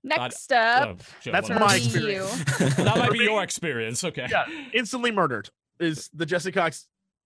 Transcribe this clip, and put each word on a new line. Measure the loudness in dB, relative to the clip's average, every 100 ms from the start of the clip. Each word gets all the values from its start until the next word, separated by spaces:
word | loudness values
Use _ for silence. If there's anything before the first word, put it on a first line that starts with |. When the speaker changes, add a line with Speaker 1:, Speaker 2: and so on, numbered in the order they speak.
Speaker 1:
Next | -4 -2 -2 -6 0
Speaker 2:
d-, | 4
Speaker 1:
up | 4 2 0 -4
Speaker 2:
oh, | -16 -14
sure, | -2
Speaker 3:
That's | -2 0
Speaker 2:
whatever. | 4 4
Speaker 3:
my | 4
Speaker 1:
Wii |
U. | 2 0 -2 -4
Speaker 3:
experience. | -4 -4 -2 2 2 2
Speaker 2:
That | 2 4
might | 4
be | 2
Speaker 3:
For |
Speaker 2:
your | 2 2
Speaker 3:
me, |
Speaker 2:
experience. | -2 -4 -4 -4 -4 -4
Okay. | -6 -6 -2
Speaker 3:
yeah, | 0 -2 -6 -4
instantly | -2 -2 -2 0
murdered | 2 2 0 -8 _ _ -4
is | -4 -4 -8
the | -8 -2
Jesse | -2 -2
Cox | 0 -2 -2 -14 _ _ _